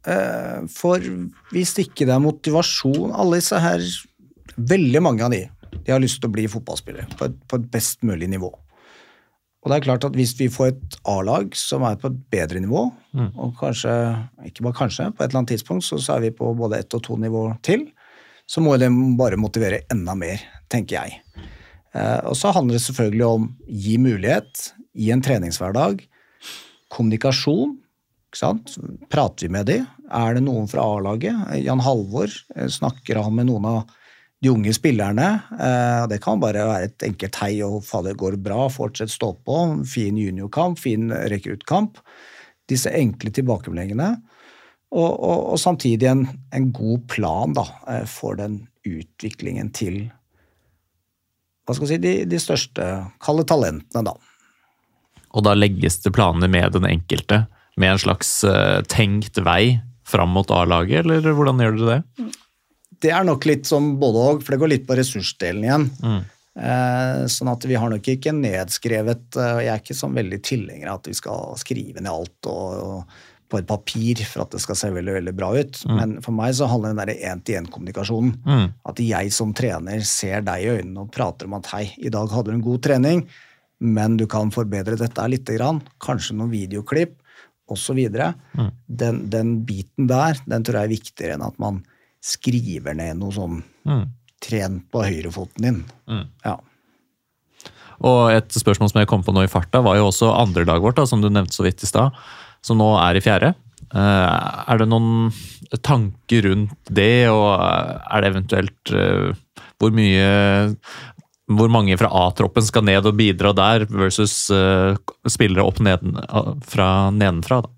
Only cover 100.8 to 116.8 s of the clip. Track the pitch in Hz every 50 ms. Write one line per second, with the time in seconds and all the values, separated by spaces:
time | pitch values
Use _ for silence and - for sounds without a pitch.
100.8 | 95 113 123 - 143 123 123 107 104 104 101 101 95 87 - - 92 90 85 -
101.8 | - - - 107 120 135 - - - - - - - - - _ - - 117 110
102.8 | 107 107 107 92 85 87 92 95 95 110 104 87 - 156 185 - _ - _ _
103.8 | - - - 95 101 101 98 95 92 87 85 - - - - - - - 123 110
104.8 | 110 110 113 113 113 113 113 113 113 113 110 - - - - - - - - 120
105.8 | - - 147 123 107 95 87 - _ - 117 113 98 98 95 104 104 101 - _
106.8 | _ - 101 104 98 110 120 123 123 117 110 107 104 104 98 92 90 90 87 -
107.8 | 82 82 85 - - - - 107 98 98 95 95 98 - 117 95 92 95 - _
108.8 | _ - 98 95 95 95 95 95 92 92 98 - _ _ _ - - - _ _
109.8 | 107 113 110 113 107 101 95 95 98 98 101 101 101 101 98 101 104 104 107 -
110.8 | _ - - - - - - - _ _ _ _ _ - 104 107 117 113 117 113
111.8 | 107 95 95 90 117 - 92 92 90 90 - - 107 87 - 110 107 104 - 120
112.8 | 107 101 95 98 98 107 101 104 110 101 95 87 101 101 101 98 95 107 113 113
113.8 | 107 104 98 98 95 95 - - 104 101 - - - - 101 98 95 95 95 92
114.8 | 92 95 101 101 _ - - _ _ - - - 107 98 92 92 101 95 98 -
115.8 | 107 101 92 90 - 92 - - - - - 110 - - - 143 123 - - -